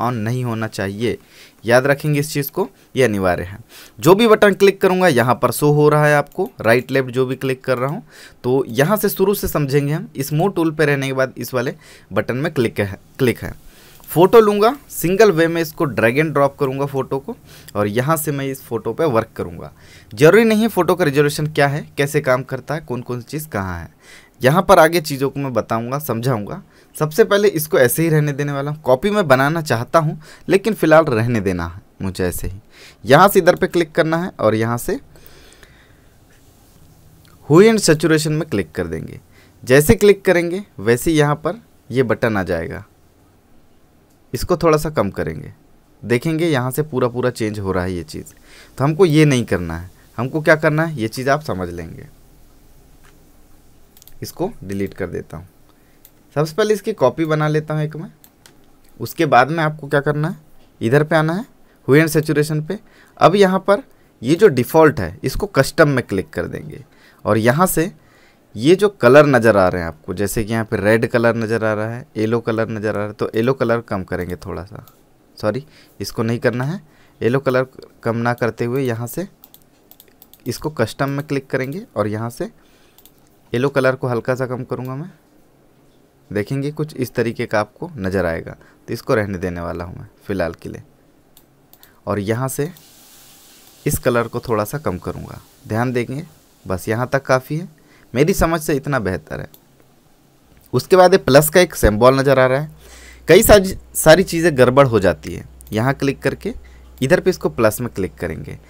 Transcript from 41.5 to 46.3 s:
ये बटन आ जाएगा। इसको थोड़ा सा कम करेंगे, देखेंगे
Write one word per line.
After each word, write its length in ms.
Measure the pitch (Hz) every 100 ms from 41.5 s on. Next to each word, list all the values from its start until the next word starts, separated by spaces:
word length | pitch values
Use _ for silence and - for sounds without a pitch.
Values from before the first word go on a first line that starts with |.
| 220 - _ -
ये 120 | 120
बटन 320 | 120 - 123 104
आ 60 |
जाएगा। 420 | 90 85 85 87 101 _ _ _ _ _ _ - _ _ _ _ _ _ _
इसको 240 | - - -
थोड़ा 220 | 165 156
सा 120 | 156
कम 200 | 151 101
करेंगे, 420 | 92 90 78 - - _ _ _ _
देखेंगे 440 | 104 120 165